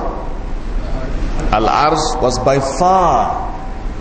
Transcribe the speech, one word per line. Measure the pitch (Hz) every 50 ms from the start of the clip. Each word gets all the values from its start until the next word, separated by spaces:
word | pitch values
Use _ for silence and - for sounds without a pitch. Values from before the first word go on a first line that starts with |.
| 214 220 - - - - - - - - - - - - - - - - - - - - - - - - - - - - -
Al-Arsh | 107 113 - - 110 139 156 160 156 - - - -
was | 117 127 123 -
by | - 135 135 139
far | 135 - - - 175 180 185 185 180 170 135 117 117 - - - - - - - - - - - - - - -